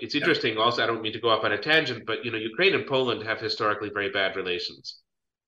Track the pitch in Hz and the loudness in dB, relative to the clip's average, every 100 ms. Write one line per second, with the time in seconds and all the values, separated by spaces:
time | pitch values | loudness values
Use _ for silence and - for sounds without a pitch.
0 | 113 143 165 143 120 107 117 120 113 110 | -4 0 2 2 2 2 2 2 0 0
1 | 110 107 117 107 110 101 151 156 131 113 | -4 -2 2 2 2 0 2 2 2 -4
2 | 113 107 120 110 110 165 190 143 - 131 | -6 -6 -4 -4 -4 2 2 2 2 0
3 | 123 104 110 107 107 - 107 104 104 101 | 2 0 -2 -4 -4 0 0 0 -2 -2
4 | 98 101 95 95 90 90 - - - - | -2 0 0 0 -4 -4 -6 -12 -18 -20
5 | _ _ _ _ | _ _ _ _